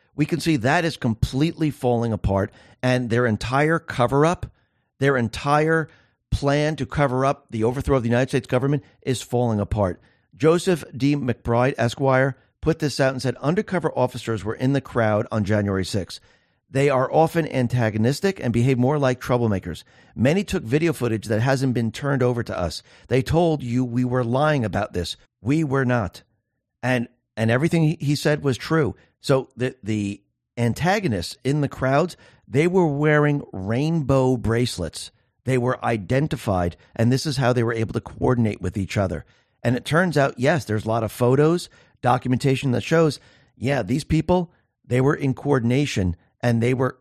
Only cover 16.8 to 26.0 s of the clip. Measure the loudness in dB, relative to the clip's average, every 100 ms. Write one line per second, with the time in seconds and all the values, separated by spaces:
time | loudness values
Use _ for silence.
16.8 | 2 2 2 2 2 2 -2 0 0 0
17.8 | 0 2 0 0 -2 -2 -2 2 2 2
18.8 | 2 2 0 -2 -2 0 0 -2 -4 -12
19.8 | -14 _ -12 0 2 2 -2 -4 -2 0
20.8 | 0 0 -2 -4 -2 0 0 0 0 0
21.8 | -2 -4 -4 0 0 0 -4 -4 -4 -6
22.8 | -16 -16 -2 -2 2 2 2 0 -2 -2
23.8 | -2 0 0 0 0 0 2 0 0 -2
24.8 | -4 -4 -6 -8 _ _ -2 0 0 0
25.8 | 0 0